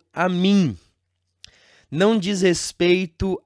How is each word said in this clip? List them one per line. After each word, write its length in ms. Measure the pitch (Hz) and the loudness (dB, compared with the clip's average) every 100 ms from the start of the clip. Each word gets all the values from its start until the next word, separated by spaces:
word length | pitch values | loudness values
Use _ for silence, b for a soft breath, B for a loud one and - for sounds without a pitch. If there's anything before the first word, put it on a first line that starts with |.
| _ | _
a 160 | 160 185 | -4 -2
mim. 500 | 180 190 202 151 90 _ _ _ _ _ _ B B B B B | 0 2 2 0 -4 _ _ _ _ _ _ B B B B B
Não 280 | 147 208 226 | 0 2 2
diz 220 | 180 196 | -2 0
respeito 1000 | 185 170 - - 175 185 180 - 190 180 | 0 0 -6 -2 0 2 -2 -6 -6 -6